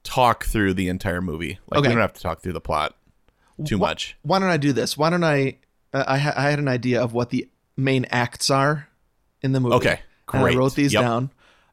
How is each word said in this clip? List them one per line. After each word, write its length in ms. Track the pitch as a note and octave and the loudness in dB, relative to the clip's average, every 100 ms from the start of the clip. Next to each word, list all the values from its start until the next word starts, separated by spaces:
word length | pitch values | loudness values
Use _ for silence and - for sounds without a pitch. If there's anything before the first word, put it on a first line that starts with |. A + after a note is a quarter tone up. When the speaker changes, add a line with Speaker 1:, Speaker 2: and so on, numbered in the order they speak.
Speaker 1:
talk 420 | - - B2 A2 - | -6 2 2 2 -2
through 280 | A#2 G2 | 0 2
the 140 | F#2 F2+ | 2 -2
entire 320 | F2+ G2+ F2 | -2 -4 -4
movie. 380 | F2+ D#2 E2 - - | -4 -6 -8 -10 -4
Like, 100 | D3 | 0
Speaker 2:
Okay. 100 | C#3 | 2
Speaker 1:
we 40 | |
don't 80 | A#2 | 2
have 120 | G2 | 0
to 80 | - | -2
talk 200 | F2 D#2+ | -8 -8
through 120 | F#2+ | -8
the 80 | D#2 | -8
plot 340 | - D#2 D2+ - _ _ _ _ _ - D3 | -4 -4 -4 -8 _ _ _ _ _ -10 -2
too 120 | G#2 | 0
Speaker 2:
Wh- 40 | |
Speaker 1:
much. 340 | F2+ D#2 - - | 0 -2 -8 -10
Speaker 2:
Why 180 | C#3+ F#3+ | -2 0
don't 100 | F#3+ | 2
I 80 | D#3+ | 0
do 140 | C#3+ | 2
this? 220 | A#2 A#2+ - | 0 -2 0
Why 120 | D#3 | 0
don't 140 | F3 | 2
I, 340 | E3 C#3+ C3+ - _ _ _ | 2 2 0 -4 _ _ _
uh, 100 | C3+ - | -4 0
I 100 | C3+ | 0
ha-, 140 | D3 - | 0 0
I 140 | C#3+ | 0
had 100 | D3 | 0
an 80 | C#3+ | 0
idea 340 | B2+ A#2+ A#2+ | -2 0 0
of 120 | A2+ | 0
what 160 | A#2 A#2+ | -2 -2
the 180 | B2+ - _ _ - | -4 -6 _ _ -4
main 300 | C3+ C3+ B2 | 0 0 0
acts 380 | A#2+ B2 - - | -2 -2 -2 0
are 380 | C3+ C#3 D3+ D3 _ _ _ _ _ | 2 2 0 -6 _ _ _ _ _
in 100 | C3+ | -2
the 60 | C3 | 0
movie. 160 | B2 A#2+ | 2 2
Speaker 1:
Okay. 240 | A#2 F2 - _ - | 2 -2 -6 _ -6
Speaker 2:
And 60 | C3 | 0
I 40 | |
Speaker 1:
Great. 140 | B2 B2+ | 2 2
Speaker 2:
wrote 180 | C3+ C#3+ | 2 2
these 180 | C#3+ | 2
Speaker 1:
Yep. 80 | G#2+ | 2
Speaker 2:
down. 280 | A#2+ A#2 C3+ - _ _ _ | 2 0 -4 -10 _ _ _